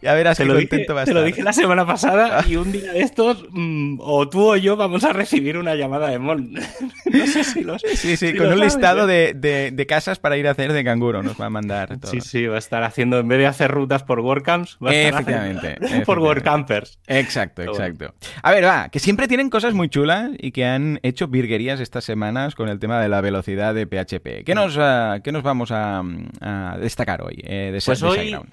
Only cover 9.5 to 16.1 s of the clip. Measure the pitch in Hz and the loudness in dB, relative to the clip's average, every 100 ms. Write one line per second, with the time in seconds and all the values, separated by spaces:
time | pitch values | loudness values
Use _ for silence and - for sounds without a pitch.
9.5 | 143 139 131 135 151 185 190 151 143 143 | 0 -2 -4 0 0 0 -4 0 0 0
10.5 | 139 139 151 123 117 120 104 - 110 113 | 0 0 0 2 2 2 0 -4 -6 -6
11.5 | 107 104 101 95 131 107 123 - 123 117 | -6 -4 -4 -6 -8 -8 -8 -4 -4 -2
12.5 | 110 - 117 113 - 123 123 117 131 139 | -4 -4 -2 -2 0 2 2 4 4 4
13.5 | 131 139 139 135 135 135 120 120 139 135 | 2 0 0 0 -2 0 -2 0 0 0
14.5 | 175 175 - 123 147 151 147 131 117 98 | -2 -2 -6 0 2 4 2 -2 -2 -4
15.5 | 95 82 71 247 254 - | -6 -8 -6 -2 0 0